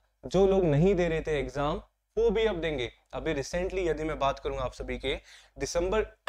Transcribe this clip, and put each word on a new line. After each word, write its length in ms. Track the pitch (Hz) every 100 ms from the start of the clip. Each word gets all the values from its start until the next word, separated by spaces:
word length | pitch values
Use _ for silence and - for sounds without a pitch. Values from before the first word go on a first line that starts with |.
| _ _
जो 220 | 131 170 190
लोग 180 | 196
नहीं 300 | 175 143 180
दे 140 | 185 175
रहे 120 | 160
थे 180 | 156 151
एग्जाम 440 | 131 147 143 190 - _ _ -
वो 140 | 233
भी 140 | 208
अब 160 | 220 180
देंगे। 300 | 160 147 117 - _
अभी 220 | 135 143
recently 440 | 147 131 175 180 185
यदि 260 | 175 147
मैं 140 | 156 139
बात 200 | 135 139
करूं 200 | 147 139
आप 140 | 127
सभी 260 | - 131 123
के, 200 | 131 151 - - - -
दिसंबर, 440 | 135 175 180 214 208 -